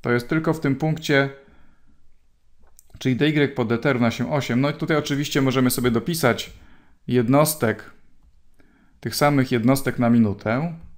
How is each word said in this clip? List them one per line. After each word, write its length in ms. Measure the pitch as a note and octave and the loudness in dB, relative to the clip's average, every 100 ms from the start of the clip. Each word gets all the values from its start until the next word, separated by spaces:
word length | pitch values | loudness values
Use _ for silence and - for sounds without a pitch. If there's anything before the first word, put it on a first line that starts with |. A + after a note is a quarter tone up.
To 100 | B2 | 0
jest 180 | A#2+ A#2+ | -2 -2
tylko 240 | D#3+ D#3+ | -2 -2
w 60 | D#3+ | -2
tym 160 | C#3+ C3+ | -2 -2
punkcie, 540 | D#3 D#3 - C#3+ C#3 C3+ - - - - - - - - _ _ _ - - - _ - | -2 -4 0 0 0 -6 -20 -20 -20 -20 -20 -20 -20 -20 _ _ _ -20 -20 -20 _ -6
czyli 160 | C3 B2 | -2 0
D 120 | D3 | 2
Y 200 | D3+ C#3 C3 | 2 0 0
po 100 | A2+ | -2
D 120 | A#2 | 0
T 160 | D3 | 0
równa 180 | B2 A#2 | 2 0
się 200 | - B2 | 0 -2
osiem. 300 | D3+ - A#2+ | -2 -2 0
No 80 | C#3+ | 0
i 40 | |
tutaj 240 | D3 D#3 D3+ | -2 -2 -2
oczywiście 440 | D3+ C#3 C#3+ C#3+ | 0 -4 -2 0
możemy 280 | C3+ B2+ B2+ | 2 2 2
sobie 220 | A#2+ B2 | 2 0
dopisać 640 | A2+ - E3 C3 A2+ - - - - _ _ - | 0 -2 0 0 0 -6 -16 -20 -20 _ _ -2
jednostek, 840 | B2 A2+ C#3 D#3 - A#2 G#2 - - - - - - - - _ _ _ _ | 0 4 4 4 0 -2 -2 -8 -20 -20 -20 -20 -20 -20 -20 _ _ _ _
tych 160 | B2 - | -10 0
samych 360 | D3 C#3+ C3 | 2 2 2
jednostek 480 | B2 A2+ C3+ - A#2+ | 0 2 2 0 0
na 100 | A#2 | 2
minutę. 640 | A#2 A2 G2 G#2+ A#2+ E3+ E3 - | 4 2 0 -4 -4 -4 -10 -18